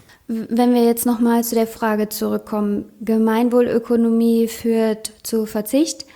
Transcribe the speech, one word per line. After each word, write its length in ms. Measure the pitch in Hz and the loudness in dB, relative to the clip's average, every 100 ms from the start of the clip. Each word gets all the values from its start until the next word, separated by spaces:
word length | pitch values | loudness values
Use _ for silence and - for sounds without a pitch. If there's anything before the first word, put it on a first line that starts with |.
| - - - | -4 -18 -8
W-, 180 | 226 214 | -8 -2
wenn 240 | 233 247 | 2 2
wir 120 | 240 | 4
jetzt 200 | 233 233 | 2 2
nochmal 400 | 247 233 233 233 | -2 0 2 0
zu 120 | 233 233 | 0 -2
der 100 | 226 | -2
Frage 420 | - 220 214 214 | -2 -2 -2 -4
zurückkommen, 800 | - 214 214 - 214 208 202 - - | -4 -4 -4 -4 -4 -2 -2 -6 -8
Gemeinwohlökonomie 1500 | 220 220 220 220 240 247 247 233 233 233 233 226 233 226 226 | -2 0 2 2 2 2 2 0 0 2 2 2 2 2 0
führt 640 | - 226 226 220 214 - - | -2 -2 0 0 -2 -8 -14
zu 220 | - 226 214 | -4 -4 -2
Verzicht 600 | 214 208 269 320 - - | -4 0 0 0 -4 -18